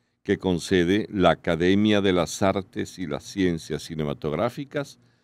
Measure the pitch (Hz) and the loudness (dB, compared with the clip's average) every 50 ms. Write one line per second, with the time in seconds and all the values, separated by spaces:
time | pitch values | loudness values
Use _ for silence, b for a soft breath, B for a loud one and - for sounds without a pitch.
0 | _ _ _ _ _ - 101 - - 92 90 82 - - 98 92 85 85 98 107 | _ _ _ _ _ -2 -2 0 0 -2 -2 -2 0 2 2 2 4 4 2 0
1 | 101 - - 101 90 85 78 - - 90 85 80 87 90 98 101 107 107 107 101 | 0 -2 0 2 4 4 4 2 0 -2 0 2 2 4 4 4 4 4 4 4
2 | 98 101 90 87 80 78 - - 107 95 95 101 92 - - 107 101 - - - | 4 2 2 2 0 -2 -2 -2 0 0 0 0 -4 -8 -10 -10 -10 -10 -10 -10
3 | 92 76 69 67 - - - 98 92 90 85 80 - - 76 73 - - 82 78 | -10 -8 -8 -8 -10 -8 -4 0 0 0 0 -2 -6 -8 -8 -8 -8 -8 -8 -6
4 | 78 73 71 64 - 78 73 78 107 120 - 156 143 127 - 147 139 - - _ | -4 -4 -4 -6 -6 -4 -4 -2 -2 -4 -4 -8 -12 -10 -8 -10 -10 -10 -14 _
5 | _ _ _ _ | _ _ _ _